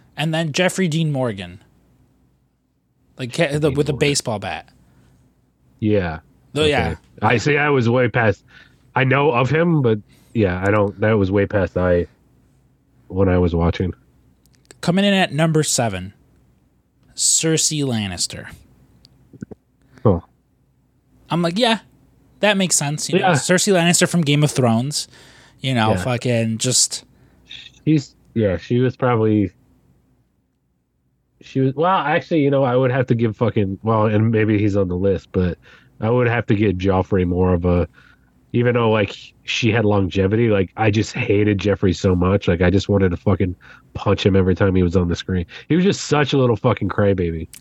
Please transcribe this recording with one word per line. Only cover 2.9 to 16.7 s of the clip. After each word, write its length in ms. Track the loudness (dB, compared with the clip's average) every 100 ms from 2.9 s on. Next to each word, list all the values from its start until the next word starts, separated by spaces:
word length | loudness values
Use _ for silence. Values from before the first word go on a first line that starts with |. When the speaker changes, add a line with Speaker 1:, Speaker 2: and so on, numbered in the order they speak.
| _ _ -12
Speaker 1:
Like, 140 | -8
ca-, 260 | -2 -2 0
the, 120 | 0
Speaker 2:
Dean 60 | 0
Speaker 1:
with 100 | -2
the 40 |
Speaker 2:
Morgan. 160 | 0 0
Speaker 1:
baseball 300 | 0 -4 -6
bat. 300 | -6 -8 -12 _ _ _ _ _ _ _ _ _ _ -6
Speaker 2:
Yeah. 400 | 0 0 -2 -6 -14 _ _
Speaker 1:
Oh, 100 | -2
yeah. 260 | 0 0 -2
Speaker 2:
Okay. 60 | -6 _ -4
I 140 | 0 0
see, 180 | 0 0
I 120 | 0
was 180 | 0 2
way 200 | 2 0
past, 360 | 2 0 0 _ -20 -20 _ _
I 80 | -2
know 300 | 2 2 2
of 180 | 0 0
him, 320 | 0 2 2
but, 160 | 2 0 -6 _ _
yeah, 300 | -2 0 0
I 60 | 0
don't, 280 | 0 0 0
that 140 | 0
was 180 | 2 2
way 120 | 0 0
past 300 | 0 -2 0
I, 300 | 0 0 -2 _ _ _ _ _ _ _ _ _ -8
when 200 | -2 2
I 100 | 2
was 140 | 0
watching. 400 | 0 -2 -2 -4 -8 _ _ _ _ _ _ -20 -8
Speaker 1:
Coming 240 | -2 0
in 80 | 0
at 200 | 0 0
number 280 | 0 0 0
seven, 480 | 0 -2 -2 -4 -10 -16 _ _ _ _ _